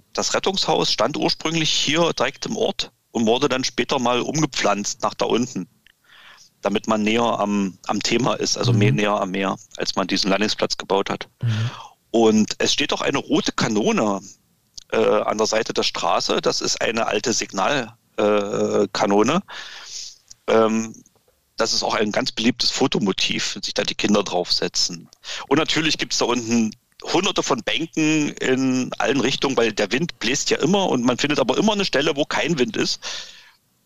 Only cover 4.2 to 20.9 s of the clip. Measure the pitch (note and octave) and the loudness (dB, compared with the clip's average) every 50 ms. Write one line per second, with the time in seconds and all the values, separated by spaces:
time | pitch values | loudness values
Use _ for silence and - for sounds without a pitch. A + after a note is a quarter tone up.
4.2 | - - C3 D#3+ D3+ C#3 - - - G#2 G2+ G2+ G#2 - - - - G#2 - - | 0 -2 -2 -2 -2 -2 -2 0 0 2 2 0 -2 -6 -6 -4 -4 -4 -2 -2
5.2 | G#2 - G#2 A2+ B2 - - G2 F2 _ _ _ _ _ _ _ _ _ - - | -2 0 0 0 0 -2 -4 -8 -10 _ _ _ _ _ _ _ _ _ -20 -20
6.2 | - - - - - _ _ _ - G2+ G2+ G#2+ - A2 A2 G#2+ G#2 G#2+ A2 A#2+ | -20 -20 -20 -20 -20 _ _ _ -4 0 0 0 0 0 0 2 2 2 2 2
7.2 | A#2+ A2+ - - G#2 G#2 G#2 G2+ G2 F#2 - - - - G#2+ G2+ - - - A#2 | 2 2 0 0 0 0 0 0 0 -2 -4 -8 -6 -4 -4 -4 -2 0 0 0
8.2 | - A2+ G#2 - - - - - - B2 A#2 A2 G#2 G#2+ G#2+ G#2 G#2 G#2 G#2 G#2 | 2 0 0 0 -2 -2 -2 0 0 2 4 4 4 4 4 2 2 0 0 0
9.2 | G2+ F#2+ F#2 G2 G2 G2 G2 - - _ _ F2+ F2 - - F#2+ F#2+ - - F2+ | -2 -2 -2 -2 -2 -2 -4 -6 -10 _ _ -6 -6 -4 -2 -2 -2 -2 -2 -2
10.2 | - F#2 F#2+ F#2+ G#2+ G2+ - - G2 - - - - - G2 G2 G2+ - G2+ - | 2 0 2 2 2 -2 0 -2 -2 -2 -2 -8 -4 -2 0 0 0 -2 -4 -6
11.2 | - - _ - A#2+ A#2 G#2+ G#2+ A2+ A#2+ - - - - - _ _ _ - A2+ | -8 -14 _ -4 -2 -2 0 0 -2 -4 -6 -8 -18 -20 -20 _ _ _ 2 4
12.2 | A2+ A2 G#2+ G#2+ G#2 - - - A2 G#2+ - - D3+ - G#3 - - C#3 C#3 C3 | 6 6 6 6 4 2 0 -2 0 0 0 0 0 -2 -2 -2 -2 -2 -2 -2
13.2 | - - - E3 - - - - - A#2+ G#2+ G2+ A#2+ G#3+ A3+ E3 A2+ G#2+ G2 F#2+ | -2 0 0 0 0 0 -2 -2 -2 0 0 2 2 2 2 2 0 0 -2 -4
14.2 | - - - _ _ _ _ _ _ _ _ - - - A2+ A2+ A2 A2 G#2+ G#2 | -6 -12 -20 _ _ _ _ _ _ _ _ -20 -10 -2 0 2 4 4 4 2
15.2 | A2 A#2 A2 G#2+ A2 - A2+ A2 A#2 - A2+ A#2 G#2 - - - - E2+ F#2+ A#2 | 2 0 0 0 0 0 0 -2 -2 -2 -2 -2 -2 -2 -4 -2 0 0 0 0
16.2 | - - - G#3 - - - - - F3+ - - C3+ A#2 A2 A2+ A2 - - G#2+ | 0 0 -2 0 0 0 -2 0 -2 -4 -4 -2 -2 -2 -2 -2 -2 0 -2 -2
17.2 | - B2 G#2+ - G#2 - - G2 F#2+ A#2 D3 C3+ A2+ A2 A2+ _ _ _ _ A2 | 0 0 -2 -2 -4 -4 -2 -2 0 0 0 -2 -4 -6 -12 _ _ _ _ 0
18.2 | G#2+ G#2 G#2 G#2 G2+ G#2 A2 G#2+ G#2+ G#2+ G#2 G#2 G#2 G2 - - G#2+ G2+ G2+ G#2 | 2 2 4 2 0 -2 -2 -2 0 0 2 2 0 0 0 -2 0 2 4 4
19.2 | G#2+ B2+ D#3+ F#3+ - - - - - - - - - - - - - - - _ | 4 4 2 0 -2 -4 -16 -16 -14 -16 -16 -18 -16 -14 -14 -14 -14 -14 -18 _
20.2 | _ _ - _ _ - A2 A2+ A2+ A2 A2 A2+ A2+ A2 | _ _ -20 _ _ 2 4 4 6 4 2 0 -2 -6